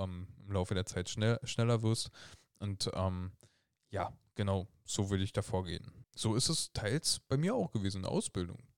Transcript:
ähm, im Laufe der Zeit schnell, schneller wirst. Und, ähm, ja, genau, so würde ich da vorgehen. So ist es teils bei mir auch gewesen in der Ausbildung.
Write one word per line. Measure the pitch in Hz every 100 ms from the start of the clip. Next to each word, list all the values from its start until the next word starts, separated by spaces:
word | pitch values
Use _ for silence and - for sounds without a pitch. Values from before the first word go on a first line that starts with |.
ähm, | 92 90 90 -
im | 98
Laufe | 98 -
der | 92 98
Zeit | - 110
schnell, | 110 110 117
schneller | - - 117 113
wirst. | 110 117 - - - - _ -
Und, | 101 98 -
ähm, | - 95 90 92 - - _ _ _ _
ja, | 95 82 - _ -
genau, | 101 95 98 _
so | - - 98
würde | 95
ich | 95
da | 101
vorgehen. | - 95 90 82 - - - -
So | 117 113
ist | -
es | 160 -
teils | - 104 147 - - -
bei | 135
mir | 180 247
auch | 180
gewesen | 110 95 95
in |
der | -
Ausbildung. | 185 - 95 87 - -